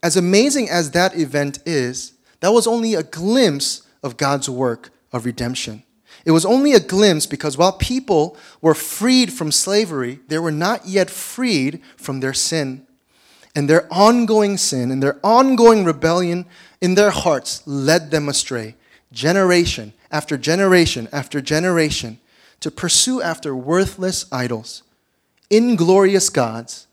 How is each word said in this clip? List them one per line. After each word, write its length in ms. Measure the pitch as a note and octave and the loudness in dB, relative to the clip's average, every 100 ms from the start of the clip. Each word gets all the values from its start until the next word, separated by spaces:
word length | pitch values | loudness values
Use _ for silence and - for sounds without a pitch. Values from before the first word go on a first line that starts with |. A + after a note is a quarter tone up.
As 140 | E3+ E3+ | 0 0
amazing 540 | F3+ G3 C4+ C#4+ G#3+ | 2 4 4 0 -2
as 220 | E3+ D3+ | -2 -2
that 240 | D#3 F#3 F3+ | 0 0 0
event 420 | D3 C#3+ C#3+ C#3 - | -4 -2 -4 -6 -4
is, 480 | D#3 B2 B2+ - _ _ _ | -4 -4 -6 -14 _ _ _
that 120 | F3+ | 2
was 140 | A#3 A3+ | 2 2
only 280 | A#3 A3+ | -2 0
a 80 | G3+ | -2
glimpse 800 | D#3+ D#3+ F3+ B3 A3+ C#3+ - - _ _ | -4 -6 0 4 2 2 -4 -8 _ _
of 140 | C#3 A#2 | -12 -4
God's 320 | C#3+ C#3 C3+ | -2 -2 -4
work 420 | B2 C3 A2+ - _ _ | -2 -2 -4 -12 _ _
of 120 | B2 | -6
redemption. 580 | A#2 A#2 A#2+ B2+ - G#2+ _ _ _ - | -6 -6 -6 -6 -10 -12 _ _ _ -10
It 80 | - | 2
was 120 | D#3+ | 2
only 280 | F3+ B3 C#4+ | 4 2 4
a 80 | B3+ | 2
glimpse 460 | D#3 F#3+ G#3 D#3 - | 0 2 2 2 -4
because 300 | C#3 D3+ C3+ | -6 -8 0
while 160 | F3 | 0
people 640 | F#3+ - B3+ C4 F3 D#3+ - - _ | 0 -4 -4 0 0 0 -4 -20 _
were 140 | D#3+ | 0
freed 580 | D#3 - - A3+ B3+ B3 | 0 -2 -4 0 2 2
from 180 | - D#3 | -4 -4
slavery, 680 | C#3+ - G#3 G#3+ D3+ B2 C3+ _ | -2 0 -2 -2 -4 -6 -8 _
they 100 | D#3 | -4
were 140 | E3 | -4
not 340 | D3+ F3 A3+ - | -2 -2 -2 -4
yet 240 | F#3+ F#3 | -2 -2
freed 680 | - - - B3 F3 C3 E3 - _ | -4 -14 -6 -2 0 -2 -6 -18 _
from 240 | - C3+ | -10 -6
their 140 | C3 | -6
sin. 520 | C3 - E3 C#3 C3 _ _ _ _ _ _ _ | -4 -4 -4 -4 -8 _ _ _ _ _ _ _
And 160 | - C#3+ | -6 4
their 220 | D#3+ - | 2 2
ongoing 640 | E3+ G#3 A#3+ A3+ A3 G#3 G3 | 4 6 6 2 2 2 0
sin 320 | - C3+ B2 | -4 -2 -2
and 120 | C3+ | 0
their 160 | C3+ - | -2 0
ongoing 600 | G3+ A#3 C4+ B3+ A#3 A3 | 2 4 4 8 8 8
rebellion 600 | F3+ C#3+ D#3+ E3+ F3 F3 F3 - - _ | 2 0 0 0 0 -4 -6 -18 -20 _
in 140 | F3+ | 0
their 160 | F#3 G#3 | 4 2
hearts 520 | D3 F3 C#3+ - - - | 2 0 -2 -2 -12 -8
led 440 | C#3 C3+ E3+ D#3 | -4 2 2 2
them 180 | D#3 D3 | -4 -2
astray, 480 | C#3 - B2 A2 A2+ _ _ _ | -4 -4 -6 -10 -16 _ _ _
generation 840 | A2+ C#3 F#3+ F#3 F3+ F3 - G#2+ _ _ | -4 0 2 2 2 0 -4 -10 _ _
after 240 | D3+ - C#3+ | -8 -6 -6
generation 720 | C#3+ F3 G3 F#3 E3 - A2+ | -2 0 4 4 4 0 -8
after 300 | C#3+ C3 C#3+ | -10 -8 -8
generation, 800 | C3 D#3 F3+ E3+ D#3 C3 A#2+ A2+ _ _ _ _ | -4 -2 0 0 0 -2 -8 -14 _ _ _ _
to 100 | - | -12
pursue 520 | - F3 - - B3+ | -8 -2 0 0 -2
after 340 | F3 D#3+ D#3 C3 | -4 -6 -8 -8
worthless 680 | B2+ F3 F#3+ - F#3 F#3 - | -2 0 0 -2 -6 -6 -8
idols, 520 | C3 B2 A#2 - - _ _ _ _ _ _ _ | -6 -4 -6 -10 -20 _ _ _ _ _ _ _
inglorious 800 | G#3 A#3+ A3 E3+ F#3+ G3 G3 - | 2 4 2 4 4 4 2 0
gods 580 | - A#2 A2+ - - _ | -2 -2 -4 -14 -18 _